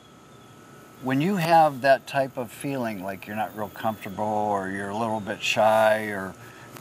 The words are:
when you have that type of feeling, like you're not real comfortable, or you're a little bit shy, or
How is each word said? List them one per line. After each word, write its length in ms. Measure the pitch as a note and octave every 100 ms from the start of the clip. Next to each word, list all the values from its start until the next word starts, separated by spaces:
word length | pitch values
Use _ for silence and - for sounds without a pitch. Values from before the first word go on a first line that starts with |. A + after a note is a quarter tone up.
| - - - - - - - - - -
when 180 | B2+ C3
you 160 | E3 G3+
have 440 | D#3+ E3 D#3 C3+
that 260 | C#3 C3+ -
type 300 | C#3+ C3+ B2+
of 140 | A2
feeling, 520 | - C#3+ C#3 A#2 G#2
like 240 | F#2 F#2+ G2+
you're 100 | G#2+
not 200 | F#2+ G#2
real 120 | G2+
comfortable, 560 | - A2+ G#2+ G#2+ F#2+
or 460 | G#2+ G#2+ G#2+ G2+ F#2+
you're 200 | G2 G2+
a 60 | G#2
little 240 | A2+ A2
bit 220 | G2+ G2
shy, 640 | - A#2+ A2 A2 A2 G#2+ G#2+
or 280 | G2+ F#2+ F#2 - - - -